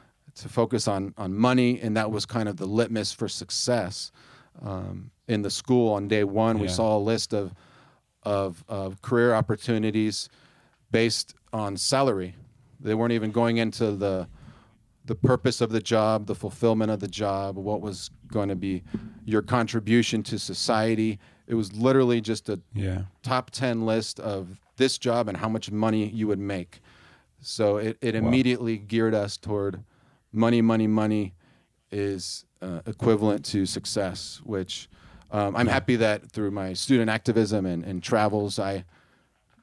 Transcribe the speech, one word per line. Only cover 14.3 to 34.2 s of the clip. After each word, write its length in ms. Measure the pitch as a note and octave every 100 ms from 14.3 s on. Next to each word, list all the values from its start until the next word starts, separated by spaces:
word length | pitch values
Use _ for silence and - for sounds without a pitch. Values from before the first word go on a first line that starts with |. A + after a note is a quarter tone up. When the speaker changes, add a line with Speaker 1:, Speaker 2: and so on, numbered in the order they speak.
| - - - _ _ _ _ -
Speaker 1:
the 100 | G#2+
purpose 460 | - B2+ C3 -
of 100 | A2+
the 100 | A2
job, 460 | F#2+ A2+ G#2+ A2 G#2
the 80 | G2+
fulfillment 560 | G#2 - A#2 A2 A2
of 80 | G#2+
the 80 | G2+
job, 480 | F#2+ G#2 G2 G2 G2
what 240 | G2 G#2+
was 280 | G#2 F#2 - - -
gonna 280 | A2 G2 F#2
be 280 | F#2+ F2+ - - - - -
your 160 | G#2+
contribution 800 | - B2 A2 A2+ G2+ A#2 A2 A2+
to 140 | G2+ G#2+
society. 800 | - F#2 - A2 A2 A2 A2 G2 - _ -
It 80 | A#2
was 180 | G2+ G#2
literally 460 | B2+ C3+ B2+ A#2
just 280 | G#2+ G#2+ -
a 100 | G2 -
Speaker 2:
Yeah. 300 | G#2+ G2 F#2 F#2 -
Speaker 1:
top 280 | A#2+ B2+ B2+
ten 340 | - C3 A#2 A2+
list 340 | A2 G#2+ -
of 400 | A2 G2 F#2 G2 _ -
this 200 | C3 -
job 300 | B2 A#2 G#2+
and 100 | F2+
how 120 | A2
much 220 | A2 G#2
money 360 | G#2 A2 A2 G#2
you 180 | A2 G#2+
would 120 | G2
make. 420 | G2+ F#2+ F2+ - _ - - _ _ _
So 380 | - - G#2 G#2
it, 200 | A2 A2+
it 120 | A#2+ A2
Speaker 2:
Wow. 120 | A2
Speaker 1:
immediately 500 | B2+ B2+ A#2+ A#2 A2
geared 360 | G#2 A2+ A2+ G#2+
us 220 | G2+ -
toward 440 | - G#2 G2 F2+ - _ _ _ _
money, 280 | A2 A#2 A#2
money, 260 | A2+ A2 A2
money 460 | G#2+ G#2+ G#2+ F#2+ F2+ _ _ _ _ _
is, 540 | G2+ G2+ F#2+ - - - _
uh, 200 | F#2 E2+ -
equivalent 580 | - A2+ A2 G#2+ G2+ -
to 200 | G2+ F#2+
success, 720 | - - A2 F#2+ F2